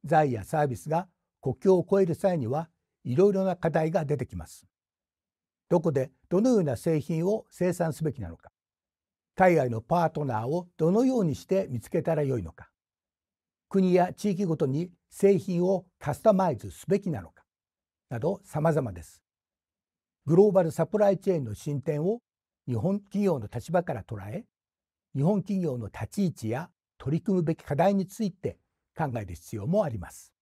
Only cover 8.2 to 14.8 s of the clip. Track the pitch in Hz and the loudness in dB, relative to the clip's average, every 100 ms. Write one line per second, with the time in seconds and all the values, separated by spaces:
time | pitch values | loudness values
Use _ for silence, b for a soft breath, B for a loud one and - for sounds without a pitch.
8.2 | 90 80 - _ _ _ _ _ _ _ | -12 -14 -20 _ _ _ _ _ _ _
9.2 | _ - 185 165 127 110 - 175 160 147 | _ 2 4 4 2 -4 -2 0 0 -2
10.2 | 143 110 120 170 175 - 160 208 262 254 | -4 -4 -4 -6 -6 -2 2 4 2 2
11.2 | 175 131 - 190 190 120 - 170 160 156 | 0 -2 -2 -2 -2 -8 -4 -4 -2 -2
12.2 | 139 127 82 - - _ _ _ _ _ | 0 -2 -6 -14 -20 _ _ _ _ _
13.2 | _ _ _ _ _ 196 185 175 180 - | _ _ _ _ _ 2 4 4 2 0
14.2 | 208 180 190 156 139 139 | -4 -2 -2 0 -2 -2